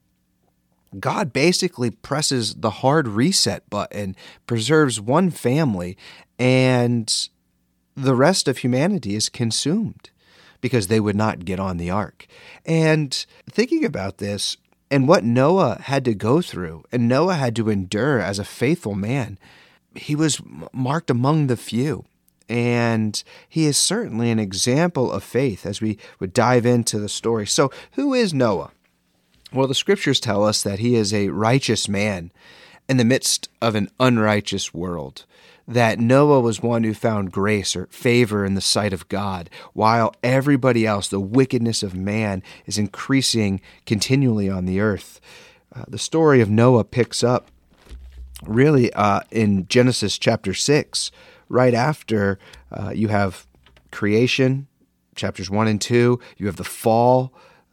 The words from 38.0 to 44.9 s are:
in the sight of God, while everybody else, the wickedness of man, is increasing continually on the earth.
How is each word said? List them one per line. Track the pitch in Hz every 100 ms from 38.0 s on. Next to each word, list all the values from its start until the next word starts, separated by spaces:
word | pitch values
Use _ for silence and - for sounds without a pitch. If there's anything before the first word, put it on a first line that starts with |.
| 123 120 113 104 98
in |
the | 98
sight | - 113 104
of | 92 -
God, | 95 101 92 85 - -
while | - 107 117 110 -
everybody | 120 131 135 139 131 117 110
else, | 101 -
the | 98
wickedness | 98 123 131 127 117 110
of | 104
man, | 92 98 107 110 95 - -
is | - 101
increasing | 101 - - 135 123 117 104 95 - -
continually | - 110 - 135 131 107 98
on | 95
the | 90 95
earth. | 107